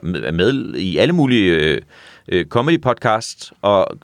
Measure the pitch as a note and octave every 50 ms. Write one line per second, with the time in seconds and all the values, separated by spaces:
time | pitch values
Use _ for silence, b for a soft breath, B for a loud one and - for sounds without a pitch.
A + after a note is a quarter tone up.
0 | - E2+ F2+ - - C2 E2 E2 F2+ A#2 C#3 C3+ - - - C2+ F#2 F#2 D#2+ D2+
1 | G#2+ D3 F3 F3 C#3 C3 B2 A#2 G2 F2+ E2+ D#2+ D2+ D#2 C#2+ A1 - _ B B
2 | B B B B B B F#2+ F2 E2 D2 - A#2 B2+ D#3 E3 D#3+ - C3 A#2+ -
3 | - A#2+ G#2+ A2+ - - - - - - - - - G2+ G2+ F#2+ F#2 - - -